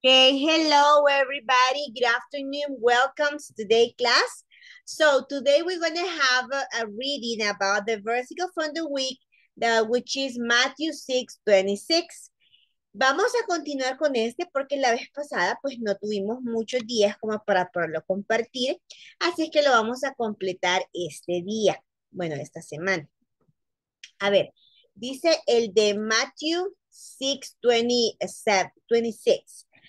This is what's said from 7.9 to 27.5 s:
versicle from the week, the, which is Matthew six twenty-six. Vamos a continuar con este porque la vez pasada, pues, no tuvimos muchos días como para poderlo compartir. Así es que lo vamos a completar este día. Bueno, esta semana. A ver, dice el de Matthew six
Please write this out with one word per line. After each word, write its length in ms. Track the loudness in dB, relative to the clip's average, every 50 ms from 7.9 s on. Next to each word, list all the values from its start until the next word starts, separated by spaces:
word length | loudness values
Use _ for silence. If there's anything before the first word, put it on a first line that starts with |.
| -4 -4 -4
versicle 460 | -4 -4 -4 -4 -6 -8 -8 -8 -6 _
from 180 | -4 -6 -4 -4
the 120 | -6 -6
week, 320 | -4 -4 -4 -4 -4 -6 _ _ _ _ _ _ _ _
the, 300 | -4 -2 0 2 2 2 2
which 300 | 0 -2 -2 -4 -6 -4
is 200 | -4 -6 -6 -6
Matthew 540 | -2 2 2 2 2 0 -2 -4 -6 -6
six 480 | -6 -8 -8 -4 -4 -4 -4 -4 -14 _ _ 4
twenty-six. 840 | 4 4 4 2 -4 -4 -2 0 0 0 0 -2 -14 -20 -20 -20 _ _ _ _ _ _ _ _ _ _ _ _ _
Vamos 380 | 0 2 2 2 2 0 0 0 -2
a 60 | -2 0
continuar 500 | -4 -4 -4 -6 -6 -4 -4 -4 -4 -2
con 160 | -2 0 0 0
este 260 | -2 -2 -4 -6 -10 -6
porque 240 | _ -6 -4 -4 -4
la 160 | 0 0 0
vez 160 | 0 0 -4 -10 _
pasada, 420 | -12 -10 -6 -2 -2 0 0 -2 -4
pues, 160 | -6 -8 -8 -4
no 160 | -4 -4 -4
tuvimos 460 | -4 -4 -6 -4 -4 -4 -4 -6 -6
muchos 400 | -6 -6 -4 -4 -4 -4 -6 -6 -6
días 300 | -4 0 2 2 0 0 _
como 240 | -6 -6 -6 -6 _
para 260 | -2 0 0 0 -2
poderlo 320 | _ -4 -4 -4 -4 -8 -4
compartir. 760 | _ -6 -6 -2 _ -2 -2 -2 -4 _ -4 -4 -4 -4 -6 _ _ -20 -20 -20 -20 -10 _
Así 240 | -4 -4 -2 -2 -6
es 80 | 0
que 120 | 0 2 4
lo 80 | 4
vamos 320 | 4 4 2 0 -4 -4 -6
a 100 | -6 -4
completar 720 | _ -6 -6 -6 _ -6 -6 -6 -2 -2 0 0 0 -2 _ _
este 500 | -8 -8 -8 -10 -14 _ -4 -4 -4 -4
día. 360 | -4 -4 0 0 0 0 0 _ _ _ _ _ _
Bueno, 240 | _ -8 -6 -6 -6
esta 260 | -8 -10 -12 _ -18
semana. 460 | -16 -14 -12 -8 -4 -4 -4 -4 -4 _ _ _ _ _ _ _ _ _ _ _ _ _ _ _ _ _ _ _ -20 -20 _ _
A 100 | -2 2
ver, 220 | 2 2 2 0 _ _ _ _ _ _ _ _ _
dice 440 | -12 -10 -10 -10 -2 2 2 2 2 2 2
el 260 | 2 2 2 2 2
de 200 | 4 4 4 2
Matthew 840 | 0 -2 0 0 0 0 -2 _ -8 -4 -2 -2 -2 -2 -6 -8 _ _ _
six 680 | _ -20 -20 -20 -12 -6 -4 -4 -4 -4 -8 -18